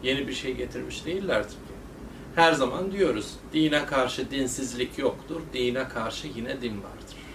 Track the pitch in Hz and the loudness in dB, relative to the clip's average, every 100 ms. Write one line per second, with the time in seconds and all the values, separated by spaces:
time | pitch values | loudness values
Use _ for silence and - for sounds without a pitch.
0 | 131 135 131 127 135 123 123 123 127 - | 2 0 0 -4 -4 -4 -4 -6 -6 -6
1 | 156 185 196 113 104 - - - - - | -4 -2 2 2 0 -8 -14 -14 -14 -14
2 | - - - - 165 151 127 175 190 196 | -14 -14 -6 6 8 8 4 2 -2 4
3 | 180 107 - - - 156 156 147 143 139 | 4 4 -2 -10 -2 4 6 4 2 2
4 | 127 - 120 139 127 127 127 120 123 - | 2 0 -2 0 0 0 -4 -2 -4 0
5 | 135 - - 165 151 131 123 123 131 120 | 0 0 -6 -8 -6 0 2 2 -2 -2
6 | 113 - 156 113 120 135 120 104 101 - | -2 -4 -6 -6 -6 -4 -4 -4 -8 -12
7 | - - - | -14 -14 -14